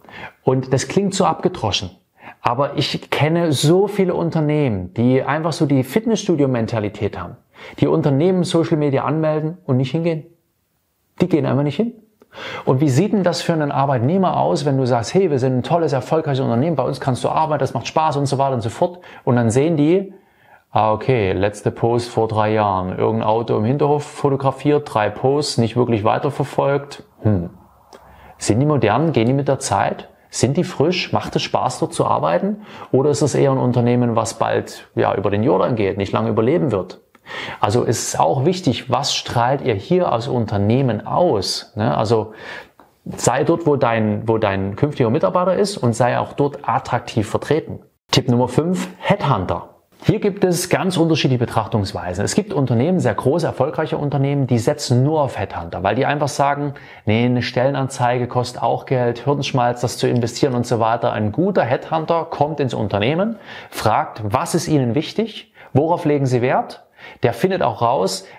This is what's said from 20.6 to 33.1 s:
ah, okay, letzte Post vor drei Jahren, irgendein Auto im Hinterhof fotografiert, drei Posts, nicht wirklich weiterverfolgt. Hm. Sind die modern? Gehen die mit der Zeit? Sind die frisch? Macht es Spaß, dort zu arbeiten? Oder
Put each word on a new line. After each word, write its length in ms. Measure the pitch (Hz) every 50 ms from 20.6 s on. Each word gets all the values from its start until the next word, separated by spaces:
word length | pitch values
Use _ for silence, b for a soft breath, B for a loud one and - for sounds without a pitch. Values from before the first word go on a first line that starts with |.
| B _
ah, 200 | - 113 107 110
okay, 400 | 107 107 - - 131 117 101 92
letzte 400 | 95 92 95 104 104 - - 117
Post 380 | - - - 117 120 120 117 -
vor 180 | - 110 113 107
drei 240 | 107 107 107 107
Jahren, 380 | 107 110 107 101 95 95 92 92 95 110
irgendein 280 | 113 113 110 113 110
Auto 320 | 107 110 117 117 117 123 113
im 60 | 107
Hinterhof 400 | 113 135 147 147 143 147 147 147
fotografiert, 920 | - - - - 143 139 135 135 135 131 - - 147 147 147 147 - -
drei 160 | 110 107 104
Posts, 500 | 104 - - 131 139 147 147 - - -
nicht 180 | 117 110 - 123
wirklich 260 | 123 120 117 107 101
weiterverfolgt. 1000 | 107 113 127 - 143 139 - 143 139 - - 143 139 139 139 139 - - - - _ _ -
Hm. 300 | - 110 104 90 85 87 - - - _ _ _ _ B B B B B B B B B B -
Sind 220 | - - 104 113
die 60 | 143
modern? 480 | 151 151 135 113 104 104 127 160 170 135
Gehen 140 | 117 110 120
die 60 | 135
mit 140 | 139 139 139
der 120 | 139 -
Zeit? 500 | - - 101 98 113 - 202 - - b b b b b
Sind 280 | - - - 113 - 185
die 80 | 175
frisch? 480 | - - - 139 165 180 - - - -
Macht 240 | 107 - - - -
es 40 |
Spaß, 380 | - - - 104 101 127 - -
dort 140 | - - -
zu 120 | - 135
arbeiten? 580 | 107 107 117 143 156 170 175 - 196 214 B B B B B B B
Oder 200 | - 127 135 147